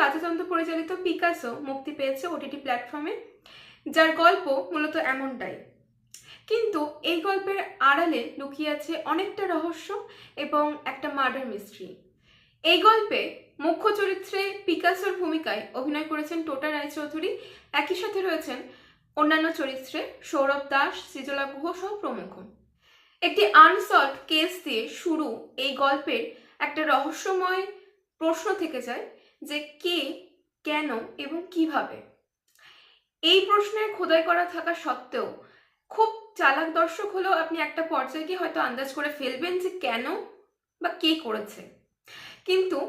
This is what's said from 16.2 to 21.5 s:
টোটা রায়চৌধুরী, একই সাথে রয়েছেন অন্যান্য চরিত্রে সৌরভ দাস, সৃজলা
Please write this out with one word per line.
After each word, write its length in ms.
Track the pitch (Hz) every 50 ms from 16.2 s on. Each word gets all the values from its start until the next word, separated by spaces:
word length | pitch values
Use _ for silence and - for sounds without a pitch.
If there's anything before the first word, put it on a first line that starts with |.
| 302 - 339 330 320
টোটা 240 | 311 277 269 294 302
রায়চৌধুরী, 600 | 302 294 285 294 - 311 294 294 302 320 311 403 - - - - - - - _ - 285
একই 160 | 294 - 370 359 370
সাথে 180 | - 403 381 370
রয়েছেন 360 | 370 330 311 311 285 247 262 - - - - - - _ _ _ _ _
অন্যান্য 300 | 302 302 302 311 311 320 330 320 330
চরিত্রে 400 | 294 262 262 262 - - - 311 - - - - - -
সৌরভ 320 | - 294 269 269 277 285 277 - 277
দাস, 220 | 277 285 349 - - - -
সৃজলা 360 | - 285 254 285 277 277 277 277